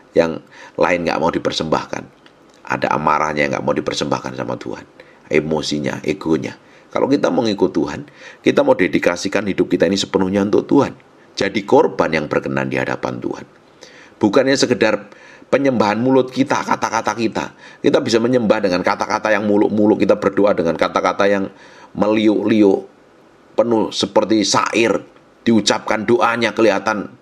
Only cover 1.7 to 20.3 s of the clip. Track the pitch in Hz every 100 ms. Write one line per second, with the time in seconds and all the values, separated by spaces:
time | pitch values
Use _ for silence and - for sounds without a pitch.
1.7 | 69 - - - _ - _ _ _ -
2.7 | 65 - - 78 76 76 73 71 57 -
3.7 | 71 71 - 73 64 65 64 60 60 60
4.7 | 52 - - - - - 76 76 78 71
5.7 | 76 67 - - 76 80 78 64 - _
6.7 | - _ - - 143 - - 117 98 90
7.7 | - 69 73 - - - - - - 143
8.7 | 123 90 - - 90 98 101 104 90 87
9.7 | 90 87 98 98 92 95 98 101 - -
10.7 | 143 107 - - _ - - 98 - -
11.7 | 131 165 - 82 80 76 73 71 67 67
12.7 | 64 65 64 62 62 - - - _ _
13.7 | _ - - - - 107 113 131 135 120
14.7 | 123 110 104 - - - - - 131 139
15.7 | 120 104 107 127 131 127 123 - 113 -
16.7 | - 226 110 113 110 113 92 71 - -
17.7 | - - - 131 113 117 127 110 107 101
18.7 | 87 90 104 107 107 107 104 107 104 104
19.7 | 107 107 101 95 101 95